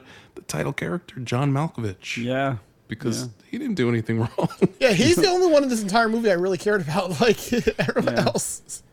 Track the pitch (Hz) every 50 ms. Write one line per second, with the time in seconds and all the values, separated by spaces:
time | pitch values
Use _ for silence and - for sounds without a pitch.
0 | - - - - - _ - - - - 151 151 147 139 143 - 165 165 175 175
1 | - - - 131 120 - 120 127 143 143 135 139 160 160 - 120 113 101 90 -
2 | - - - 117 117 123 131 135 139 135 127 101 - _ _ _ _ - 110 -
3 | 131 120 113 120 127 120 - _ _ _ - 240 302 247 196 131 120 120 120 113
4 | 110 - 113 113 113 - - - 180 - - - 190 - - - 269 240 196 165
5 | 254 320 349 349 - 370 359 370 370 339 302 285 285 262 240 220 208 180 202 233
6 | 226 220 226 233 226 202 180 170 185 196 185 - - 208 208 196 147 156 151 202
7 | 185 185 170 131 233 233 190 - - - 240 233 - 220 - - 165 135 - 156
8 | - 143 120 - - - - 143 - - - - - - - - - _